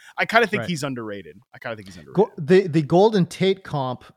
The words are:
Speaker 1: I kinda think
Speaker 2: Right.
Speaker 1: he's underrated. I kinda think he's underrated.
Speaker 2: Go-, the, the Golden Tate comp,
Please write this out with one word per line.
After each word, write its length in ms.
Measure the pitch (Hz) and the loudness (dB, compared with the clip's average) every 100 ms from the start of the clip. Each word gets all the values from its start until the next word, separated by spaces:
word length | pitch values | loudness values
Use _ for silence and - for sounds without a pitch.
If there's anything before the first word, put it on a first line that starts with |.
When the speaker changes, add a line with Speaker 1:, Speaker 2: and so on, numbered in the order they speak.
| - - | -18 -6
Speaker 1:
I 80 | 185 | 0
kinda 220 | 220 220 | 2 0
think 140 | 208 | -2
Speaker 2:
Right. 80 | 113 | -4
Speaker 1:
he's 120 | 160 | -6
underrated. 600 | 143 120 110 101 82 85 _ | -6 -8 -10 -12 -14 -20 _
I 60 | 123 | -16
kinda 160 | 127 110 | -12 -12
think 140 | 95 | -14
he's 80 | 90 | -20
underrated. 180 | 71 131 | -6 0
Speaker 2:
Go-, 160 | 208 - | 0 -2
the, 260 | 143 185 190 | 4 4 4
the 160 | 151 | 0
Golden 420 | 139 170 214 214 170 | 2 4 4 2 -2
Tate 400 | - 185 196 - | -2 -2 -2 -6
comp, 400 | 147 127 120 - | -6 -6 -8 -14